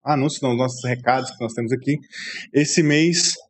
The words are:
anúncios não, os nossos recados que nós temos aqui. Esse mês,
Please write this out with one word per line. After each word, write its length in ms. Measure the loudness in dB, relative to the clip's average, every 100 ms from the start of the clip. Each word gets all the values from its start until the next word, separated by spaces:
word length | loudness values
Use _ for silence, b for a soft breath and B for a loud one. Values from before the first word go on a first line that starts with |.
anúncios 380 | -2 0 0 0
não, 100 | -2
os 60 | 0
nossos 260 | 0 -2
recados 480 | -4 -2 0 0 -2
que 100 | -8
nós 120 | -8
temos 180 | -4 -4
aqui. 260 | -2 -2 -4 B B B B B
Esse 300 | 0 2 2
mês, 480 | 4 4 4 2 0 -2